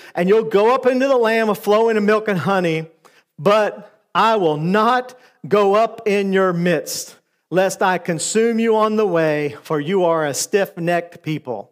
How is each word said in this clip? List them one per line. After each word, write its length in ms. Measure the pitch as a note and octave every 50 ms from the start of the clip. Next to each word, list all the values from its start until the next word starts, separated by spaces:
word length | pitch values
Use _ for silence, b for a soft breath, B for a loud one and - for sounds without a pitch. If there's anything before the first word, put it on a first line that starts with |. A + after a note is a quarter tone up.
| B B B
"And 160 | E3+ F3+ F#3
you'll 140 | G#3 A3+ G#3+
go 280 | - - G3 G#3 A#3
up 140 | B3+ C4 C4
into 220 | B3+ C4 B3+ C4 C#4
the 100 | C4+ B3
land 320 | A3+ A3 A3+ A3+ A3+ G#3+
of 80 | G3+ G#3
flowing 400 | - G3+ G#3 A3 A3+ A3+ A3 G#3+
and 80 | G#3
milk 220 | G#3 G#3+ G#3+ G#3+ G#3+
and 100 | G3+ E3+
honey, 480 | C3 G3 G3 F#3+ F3+ E3 D#3+ D#3+ D#3+ D#3+ _ _ b b b b b b _ -
but 480 | D3 F#3+ G#3 A3 G#3 F#3+ - - - - _ _ _ _ -
I 220 | F3 G3 A3+ A3+ G#3+
will 200 | F3+ D#3 D3+ D3
not 560 | D#3 F3 F#3+ G#3+ G#3+ A#3 B3+ B3 B3+ - - b b b b b - -
go 280 | - G#3+ G3+ G3 G3
up 260 | G#3+ A3+ A3 A3 - - G#3
in 260 | G3 G3+ G3+ G3 F#3+
your 180 | F#3+ F#3+ F#3
midst, 640 | F3 E3+ F3 F3+ E3+ - - - - - - - - - _ _ _ _ _ _
lest 320 | D#3 F3+ F#3+ F#3+ F#3 - G#3+
I 160 | F#3 F#3 E3+
consume 580 | F3 - E3 D3+ - - - A3 A3+ A#3 A3+ A3+
you 180 | A3+ A3+ A3
on 200 | A3 G#3+ G#3+ G#3+
the 100 | G#3+ G#3+
way, 500 | F#3+ E3+ E3 D#3+ D#3 D3+ D3 D3 C#3+ C#3+ -
for 180 | - - D#3+ D3
you 240 | C#3+ D#3 G3 F#3+ F3+
are 220 | E3 E3 D#3+ D#3
a 80 | C#3+ C3
stiff-necked 880 | - - - - G3+ F#3+ - - F#3 E3 E3+ F3 E3+ E3+ E3+ - -
people." 480 | - D#3 D#3 C#3 - B2+ A#2 G2 G#2+ -